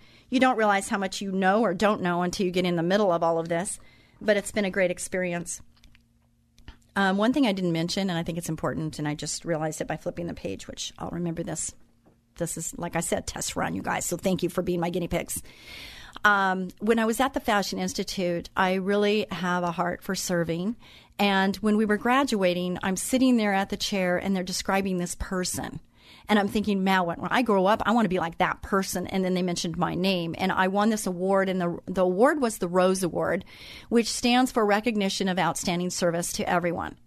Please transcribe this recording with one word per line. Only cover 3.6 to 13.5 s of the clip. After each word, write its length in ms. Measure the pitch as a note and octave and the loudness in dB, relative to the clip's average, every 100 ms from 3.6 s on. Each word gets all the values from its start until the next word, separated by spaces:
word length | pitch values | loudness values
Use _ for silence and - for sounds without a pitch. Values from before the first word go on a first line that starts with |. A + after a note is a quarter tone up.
| G3 - - - - - | -4 -8 -14 -20 -20 -6
but 160 | G#3 G3+ | 2 2
it's 140 | G3 | 2
been 140 | - G3 | -2 0
a 60 | |
great 200 | F#3 F3+ | 2 0
experience. 720 | F3+ - F#3+ F3+ F3 E3 - - - - - _ _ _ _ _ _ - - _ - | 0 -4 -4 -2 -4 -6 -12 -14 -20 -20 -20 _ _ _ _ _ _ -20 -20 _ 0
Um, 220 | G3 F#3+ | 2 2
one 160 | A3 | 2
thing 120 | C#4 B3+ | 2 2
I 60 | |
didn't 220 | F#3+ F3+ | 2 0
mention, 360 | E3 E3 - F#3+ | 0 0 -2 -2
and 80 | E3+ | -2
I 60 | |
think 140 | E3 E3+ | -4 -6
it's 120 | E3+ | -6
important, 480 | D#3+ D#3 C#3+ D#3 D3+ | -4 -4 -2 -6 -4
and 100 | D3+ | -4
I 60 | |
just 320 | D3 D3+ - - | -4 -6 -8 -4
realized 360 | D#3+ D#3 D3+ | -2 -2 -4
it 60 | D#3+ | -6
by 100 | D#3 | -6
flipping 300 | - E3+ E3+ | -6 -8 -8
the 60 | |
page, 340 | E3 F3 - - | -8 -8 -10 -12
which 260 | - - - | -12 -12 -10
I'll 120 | - | -10
remember 340 | E3+ F3 E3 | -6 -4 -4
this. 300 | E3+ D#3 - - - _ _ _ _ - | -6 -6 -8 -10 -20 _ _ _ _ -8
This 180 | E3 - | -6 -6
is, 180 | E3 - | -8 -8
like 180 | E3+ E3 | -6 -4
I 60 | |
said, 260 | E3+ - - | -2 -2 -4
test 280 | - - | -6 -6